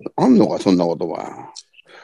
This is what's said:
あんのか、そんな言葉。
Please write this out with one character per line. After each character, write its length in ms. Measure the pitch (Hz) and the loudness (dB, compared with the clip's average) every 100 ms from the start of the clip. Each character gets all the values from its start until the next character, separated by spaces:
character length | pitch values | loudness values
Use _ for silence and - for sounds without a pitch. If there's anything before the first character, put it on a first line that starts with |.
| - - | -10 -2
あ 120 | 131 | 4
ん 100 | 113 | 4
の 100 | 107 | 4
か、 100 | 92 | 0
そ 140 | 101 | 0
ん 60 | 90 | 2
な 80 | 85 | 0
言 100 | 80 | -2
葉。 580 | 85 - - - - - - _ _ - | -6 -8 -10 -14 -18 -20 -20 _ _ -20